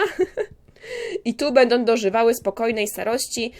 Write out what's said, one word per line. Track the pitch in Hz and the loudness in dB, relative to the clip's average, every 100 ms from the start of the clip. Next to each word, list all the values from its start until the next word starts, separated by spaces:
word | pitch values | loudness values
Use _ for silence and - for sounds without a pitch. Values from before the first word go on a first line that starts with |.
| 403 - 370 - 415 - _ | -2 -2 -4 -4 -10 -10 _
<laughs> | - - 494 466 359 240 | -20 -14 -10 -8 -6 -6
i | 226 | -2
tu | 294 | 2
będą | 254 247 240 233 | 6 6 4 2
dożywały | 226 196 220 233 240 | 2 2 2 2 2
spokojnej | 196 - 226 220 208 | -2 -2 -2 -2 -4
starości, | - 208 247 - - 233 | -4 -4 -4 -4 -6 -6